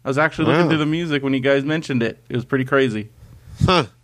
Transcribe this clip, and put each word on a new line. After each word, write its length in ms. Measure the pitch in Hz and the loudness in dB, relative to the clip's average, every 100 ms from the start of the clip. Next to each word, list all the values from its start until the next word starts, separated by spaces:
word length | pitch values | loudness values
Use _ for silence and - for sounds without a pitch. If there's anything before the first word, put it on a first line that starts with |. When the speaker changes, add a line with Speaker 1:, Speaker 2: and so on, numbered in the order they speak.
Speaker 1:
I 40 | - | -4
was 100 | 139 | 0
actually 280 | 156 - 156 | 0 0 2
looking 160 | 151 | 2
Speaker 2:
Wow. 40 | 165 | 2
Speaker 1:
through 80 | 160 | 2
the 80 | 151 | 0
music 360 | 165 170 143 | -2 -2 -2
when 100 | 139 | 0
you 60 | 135 | 0
guys 240 | 139 139 | 2 2
mentioned 380 | 139 160 156 131 | 0 -4 -2 -2
it. 200 | 117 - - | -2 -6 -8
It 60 | |
was 100 | 120 | -8
pretty 200 | 117 135 | -2 -2
crazy. 460 | 131 139 131 107 104 _ - - - - | 0 2 2 -2 -8 _ -20 -20 -14 -6
Speaker 2:
Huh. 220 | 185 175 110 _ | 0 2 0 _